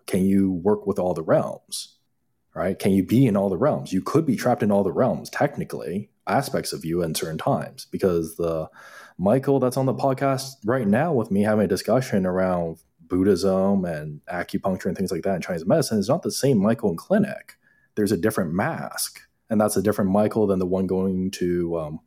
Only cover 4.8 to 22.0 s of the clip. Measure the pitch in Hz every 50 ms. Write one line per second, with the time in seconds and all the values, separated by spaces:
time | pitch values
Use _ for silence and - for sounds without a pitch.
4.8 | 98 - - 101 - 214 - - - - - - 135 147 - - 80 - - 64
5.8 | 57 71 85 104 131 - _ _ _ - 98 131 135 - - - - - - 73
6.8 | 76 80 82 87 85 80 78 - 92 82 80 80 - - 131 90 - - - -
7.8 | - - - 95 - 95 87 85 82 76 - - 85 82 82 80 78 - - -
8.8 | - - - - - - _ - 87 101 117 139 135 143 139 139 127 123 - 139
9.8 | 127 127 113 - - 139 131 131 143 139 135 131 - - - _ - 104 127 135
10.8 | 117 98 101 120 156 175 156 117 110 - 95 101 104 107 107 110 104 90 - 90
11.8 | - - 110 131 135 - - 101 92 92 90 92 92 92 90 87 85 82 80 -
12.8 | _ _ _ _ 82 - 92 92 92 104 98 85 92 98 95 95 95 98 101 98
13.8 | 90 85 82 76 78 76 76 73 - - 87 87 85 - - 92 - 98 95 90
14.8 | - 98 85 - 98 90 95 80 - 98 98 85 - - 92 82 80 92 151 165
15.8 | 139 - 113 104 98 107 143 180 - 110 - - - 139 135 101 95 110 113 -
16.8 | - 101 85 85 - - 185 220 - - - - - - - _ _ _ _ _
17.8 | _ _ _ - 104 98 107 85 82 110 - - 95 76 80 92 - 160 151 -
18.8 | 71 - - - - - - - - _ _ _ _ _ 113 107 110 107 - -
19.8 | 92 107 98 - 104 95 95 104 107 107 - 113 107 98 98 92 92 90 95 95
20.8 | 98 90 95 92 95 98 92 92 92 95 - - 90 87 87 87 87 85 85 82
21.8 | 78 76 78 80